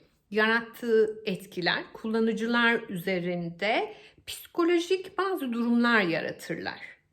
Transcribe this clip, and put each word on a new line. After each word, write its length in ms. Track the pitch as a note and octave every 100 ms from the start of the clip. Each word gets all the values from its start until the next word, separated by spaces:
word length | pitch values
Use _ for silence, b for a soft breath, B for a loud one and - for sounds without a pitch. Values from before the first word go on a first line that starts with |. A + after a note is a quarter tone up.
| b b -
yarattığı 920 | G3+ A3 A3+ A#3 - A#3+ A3 G#3+ - -
etkiler 580 | F3+ - - F3 - F4
kullanıcılar 880 | - A3+ A3+ A3+ G3+ A3+ A#3+ A#3 A#3 -
üzerinde 1040 | F#3+ F3+ F#3 F3 F3 E3+ E3+ G3+ C4+ G#4 B B B -
psikolojik 920 | - - - E4+ F4 E4+ F#4+ F#4 -
bazı 340 | F#4+ F4+ C4+
durumlar 480 | A#3 A#3 A#3 A#3+ A#3
yaratırlar. 1000 | F#3 D#3+ B2+ B2+ - E3+ - - - - _